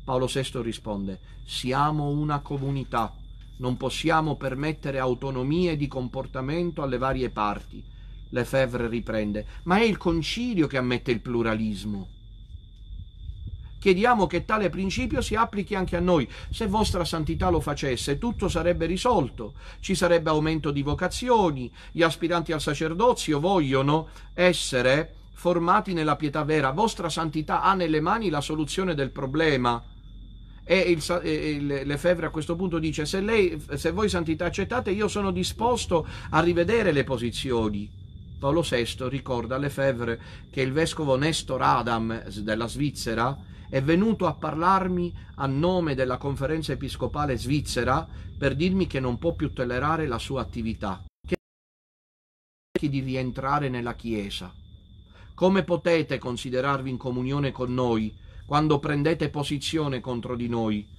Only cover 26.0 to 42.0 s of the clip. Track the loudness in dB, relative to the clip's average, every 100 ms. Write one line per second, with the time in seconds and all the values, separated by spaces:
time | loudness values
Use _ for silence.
26 | 2 2 0 0 2 2 2 2 0 0
27 | -4 -2 -2 -2 0 2 4 4 2 2
28 | 2 2 0 -2 -2 -2 -2 -2 -2 0
29 | -2 -4 -4 2 4 4 2 0 -4 -18
30 | -18 -18 -18 -18 -20 -18 2 4 6 2
31 | 2 -2 0 -2 -2 -2 -2 -2 -2 0
32 | 2 2 0 -4 -4 -2 0 0 0 -2
33 | -2 0 2 4 4 2 -6 -2 0 2
34 | 2 2 0 0 -2 -2 -2 -2 0 0
35 | 0 0 0 0 -2 0 2 2 2 0
36 | 0 -8 0 2 4 4 4 4 4 4
37 | 2 0 -2 -4 0 0 2 -2 -6 -12
38 | -18 -18 -16 -4 0 2 2 0 0 -2
39 | -4 -4 -2 -2 -2 -2 -2 2 2 2
40 | -2 -4 -6 -16 -10 -2 0 2 0 0
41 | 2 4 4 0 -2 0 2 2 2 0